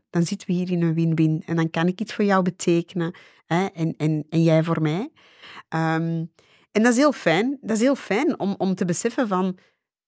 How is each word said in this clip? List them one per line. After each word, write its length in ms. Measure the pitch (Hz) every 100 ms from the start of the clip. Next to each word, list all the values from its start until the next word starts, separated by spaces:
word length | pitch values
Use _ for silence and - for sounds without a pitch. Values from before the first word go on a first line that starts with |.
| _
dan 120 | 175
zitten 240 | 170 196 -
we 60 |
hier 160 | 180 180
in 120 | 180
een 120 | 170
win-win 480 | 160 165 160 160 156 -
en 100 | 165
dan 140 | 165
kan 160 | 165 170
ik 140 | 185
iets 140 | 220
voor 100 | -
jou 180 | 208 190
betekenen, 720 | 180 - - 170 170 185 165 - - _ _
hè, 200 | 165 196
en, 280 | - 160 -
en, 300 | 156 156 147
en 120 | 165
jij 200 | 165 160
voor 200 | 165 160
mij. 280 | 156 160 285 - _ _ - - -
Ehm, 560 | 160 160 160 165 165 165 _ _ _ _
en 100 | -
dat 100 | 233
is 40 | 240
heel 140 | 302
fijn. 460 | - - 160 240 277
Dat 160 | 196 220
is 60 |
heel 140 | 247 269
fijn 420 | - 196 311 -
om, 160 | 190 196
om 160 | 190
te 100 | 185
beseffen 440 | 180 170 233 240 233
van 300 | 185 190 180 _ _ _ _